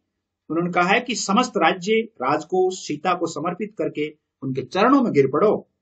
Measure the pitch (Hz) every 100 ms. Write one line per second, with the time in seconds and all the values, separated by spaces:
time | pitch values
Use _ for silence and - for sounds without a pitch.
0 | _ _ _ _ - 156 175 180 175 226
1 | 240 214 - 202 247 196 165 185 180 220
2 | 233 - 127 156 156 185 185 185 - 147
3 | 185 175 170 151 160 180 208 - 156 -
4 | 151 - _ _ 135 131 127 180 233 277
5 | 226 143 135 139 208 170 - _